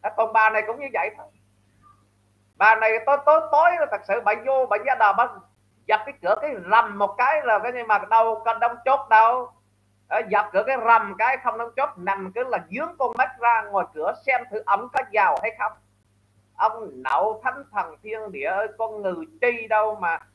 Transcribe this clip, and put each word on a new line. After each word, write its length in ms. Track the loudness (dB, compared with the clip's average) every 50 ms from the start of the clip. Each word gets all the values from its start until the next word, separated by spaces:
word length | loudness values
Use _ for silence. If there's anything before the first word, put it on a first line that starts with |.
Đó, 80 | -8 -6 -2
còn 160 | -2 -2 2
bà 180 | 4 4 4 4
này 120 | 2 0 -2
cũng 140 | -2 -6 -8
như 60 | -8 -8
vậy 180 | -4 -4 -4 -4 -8
thôi. 100 | -12 -20 -20 _ _ _ _ _ _ _ _ _ _ _ _ _ _ _ _ _ _ _ _ _ _ _ _ _
Bà 180 | _ 6 6 6
này 180 | 6 4 0 0 0 2
tối, 100 | 0 0 2 4
tối, 140 | 4 4 4 4 2
tối 180 | 4 4 4 4 4 2
là 60 | -2 -4
thật 100 | -4 -8 -4 -4
sự 120 | -6 -2 0
bà 100 | -2 -2 -2 -2
vô, 200 | -2 0 0 0 0
bà 60 | -2 -4 -2
ra 80 | -2 0
đò, 180 | 2 2 2
bà 140 | 4 2 0 -2 -2 -14 _ _ _ _ _ _ _ _ _
dập 140 | -2 -2 -2 -2
cái 80 | -8 -14 _
cửa 120 | -2 -2 0 0
cái 120 | -2 -8 -8 -8 -2 2
rầm 280 | 4 4 4 2 0 -2
một 160 | -2 -2 0 -2
cái 220 | 0 0 0 0 2
là 140 | 2 0 0
cái 140 | 0 -4
như 120 | -6 -8 0
mà 140 | 0 0 0 2 2
đâu 320 | 4 4 4 4 0 -2 -2
có 100 | -4 -2
đóng 220 | 0 -2 -2 -2 -2 0
chốt 240 | 2 2 2 2 4
đâu. 400 | 6 6 6 6 2 -2 -4 -8 _ _ _ _ _ _ _ _ _ _ _ _
Đó, 120 | -4 -4 -2 0
dập 200 | 0 0 0 0
cửa 100 | -2 -2 0
cái 100 | 0 -2 -2 4
rầm 280 | 4 4 4 4 0 -4 -2
cái 180 | 0 0 0
không 220 | 0 -2 -4 -4 -4
đóng 120 | -10 -8 _
chốt, 140 | -4 -4 -4 -4
nằm 360 | -8 -4 -4 -4 -4 -6 -8 -6
cứ 100 | -6 -4
là 140 | -4 -4 -6 -6 _
dướng 260 | -8 -8 -8 -8 -4 _
con 140 | -4 -4 0 -2
mắt 120 | -2 -2 -2 -2
ra 240 | 0 2 2 2
ngoài 240 | -2 -2 -2 -4 -4 -4 _
cửa 180 | -4 -4 -4 -4 -4 _
xem 140 | -2 -2 -2 -4 -6
thử 120 | -10 -8 -2
ổng 220 | 0 -2 -2 -2 -4
có 80 | -6 -6 -6 -2
vào 240 | 0 2 2 2 2 0
hay 140 | -4 -6 -6 -6
không. 140 | -8 -8 -8 _ _ _ _ _ _ _ _ _ _ _ _ _ _ _ _
Ông 460 | 0 0 0 0 -2 -12 -14 -14 -8
Nậu 380 | -6 -2 0 2 0 0 -2 -4 -6
Thánh 200 | -6 -6 -6 -16 _
Thần 240 | -8 -8 -8 -8 -10 _
Thiên 300 | _ -12 -12 -10 -10 -12
Địa 120 | -10 -6 -4
ơi, 240 | -4 -2 -2 -4 -6 -4 -6
con 240 | -6 -6 -6 -6
người 240 | -6 -6 -6 -6 -10 -14 _ 0
chi 260 | 0 0 0 -2 -2 0
đâu 260 | 2 2 2 0 -2 -4
mà 180 | -4 -4 -4 -4 -8 _ _